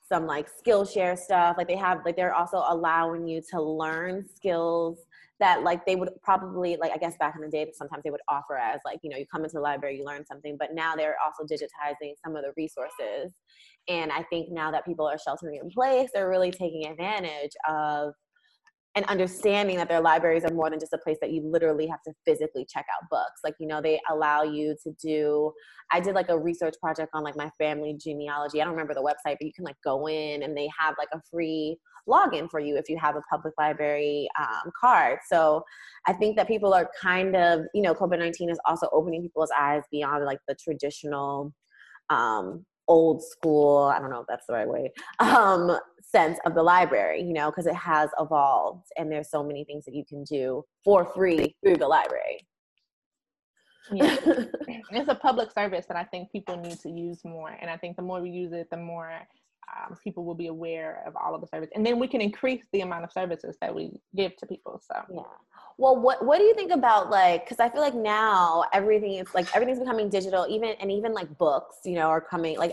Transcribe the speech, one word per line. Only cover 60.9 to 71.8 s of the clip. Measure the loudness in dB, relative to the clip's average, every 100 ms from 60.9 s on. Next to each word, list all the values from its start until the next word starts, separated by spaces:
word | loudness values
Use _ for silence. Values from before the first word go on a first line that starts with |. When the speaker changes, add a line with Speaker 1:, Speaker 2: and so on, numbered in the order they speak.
| -10 -12
Speaker 2:
of | -6
all | -6
of | -6
the | -10
services. | -10 -8
And | -2
then | 0 0
we | 0
can | 0
increase | -2 0 -2 -2 _
the | -4
amount | -2 -8
of | -6
services | -6 -4 -6 -10 -8
that | -6
we | -6 -8 -12 _
give | -2 -2 -4
to | -14
people. | -12 -12 -16 _
So | -10 -8
Speaker 1:
Yeah. | -14 -14 -20 _ -20 -20 4
Well, | 6 6
what, | 4 4
what | 4 8
do |
you | 8
think | 6 2
about, | 4 6 6 6
like, | 6 6 6 -2
'cause | 2
I | 2
feel | 4
like | 0
now | 0 0 2 4 4 4 4 4
everything | 4 4 2 2
is, | -6 -2
like, | -2 2 2
everything's | 2 0
becoming | -2 0 0
digital, | 0 0 0 0
even, | -2 -4 -4
and | -2
even, | -2 -2
like, | -4 -6 0
books, | 2 2 -2 -12